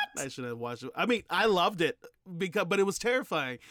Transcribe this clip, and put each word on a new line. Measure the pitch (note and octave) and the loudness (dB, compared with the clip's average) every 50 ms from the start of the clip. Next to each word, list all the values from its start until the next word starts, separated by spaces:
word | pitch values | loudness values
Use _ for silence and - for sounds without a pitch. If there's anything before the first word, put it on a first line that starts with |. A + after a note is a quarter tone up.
| G#5 G#5 G#5 - | 0 -2 -4 -8
I | C#3+ C3+ | -8 -8
shouldn't | - - B2+ A#2+ A#2 | -8 -8 -8 -8 -6
have | A#2 | -6
watched | A#2 A#2+ A#2+ A#2 B2+ | -6 -8 -8 -8 -10
it. | B2+ - | -10 -4
I | D3 F3 | -2 0
mean, | G#3+ B3 G#3 - - | 0 0 0 0 -2
I | E3+ F3+ G#3+ | 0 2 4
loved | A3+ G3+ F3+ E3+ G#3 A3 E3+ | 4 4 4 4 2 2 2
it, | F3 D3+ - - - - - _ _ F#3 F3+ | 0 0 0 -4 -10 -20 -20 _ _ -14 -6
because, | E3 F#3+ F#3 D3+ G#3+ F#3 | -4 -4 -2 0 0 0
but | E3+ G3+ G3 | 2 4 4
it | G3 | 4
was | G3 F#3+ - | 2 2 0
terrifying. | - A#3 B3 C4 C4+ - F#3 D#3 C#3 B2+ B2+ A#2+ - - | 0 2 2 2 0 0 -2 -2 -2 -2 -6 -8 -12 -18